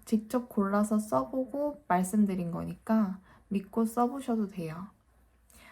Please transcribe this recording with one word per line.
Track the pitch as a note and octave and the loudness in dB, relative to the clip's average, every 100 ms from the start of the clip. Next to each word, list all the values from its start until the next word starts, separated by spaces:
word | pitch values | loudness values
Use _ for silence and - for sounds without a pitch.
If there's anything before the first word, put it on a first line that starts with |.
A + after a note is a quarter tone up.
직접 | - G#3+ - B3 A#3+ | -2 -2 0 -2 -2
골라서 | - G3 G#3 G#3 G#3+ | -2 2 2 2 0
써보고 | - B3+ C4 C4 C4 C#4+ D4 D4 - | 2 0 0 -4 -4 -2 -4 -4 0
말씀드린 | F3+ F#3 G#3+ G3 F#3 E3+ | 2 2 4 2 2 -4
거니까 | E3 E3+ F3+ - A3 F#3+ F#3+ - - _ | -4 -6 -8 0 2 2 -2 -12 -20 _
믿고 | G3 - A3+ | -4 -2 0
써보셔도 | A3+ A#3+ B3 C#4 B3+ A3+ G3 | 0 2 0 0 -2 -2 -2
돼요. | F#3 D#3+ E3 G3+ _ _ _ _ _ _ - - | -4 -6 -8 -12 _ _ _ _ _ _ -20 -20